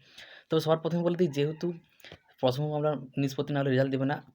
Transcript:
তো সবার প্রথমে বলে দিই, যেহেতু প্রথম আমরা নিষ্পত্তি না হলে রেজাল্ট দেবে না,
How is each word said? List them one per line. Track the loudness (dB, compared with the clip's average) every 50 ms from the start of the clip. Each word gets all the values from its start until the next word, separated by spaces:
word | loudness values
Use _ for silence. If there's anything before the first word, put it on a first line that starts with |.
| -18 _ -20 -20 -20 -20 -20 -20 -6 _
তো | 0 0
সবার | 2 2 2 2
প্রথমে | 2 0 -2 0 2
বলে | 0 2
দিই, | 2 2 2
যেহেতু | 2 0 0 0 -2 -2 -4 -6 -6 -6 -12 _ _ _ -20 -20 -20 -20 _ _ _ _
প্রথম | 0 0 2 0 -2 -2 -2
আমরা | 0 0 0 -2 -2 -6 -8 -4 -2
নিষ্পত্তি | -2 -2 -2 -4 -4 -2 -2
না | 0
হলে | 0 2
রেজাল্ট | 2 2 2 2
দেবে | 0 0 0
না, | -2 -2 -4 -6 -10 _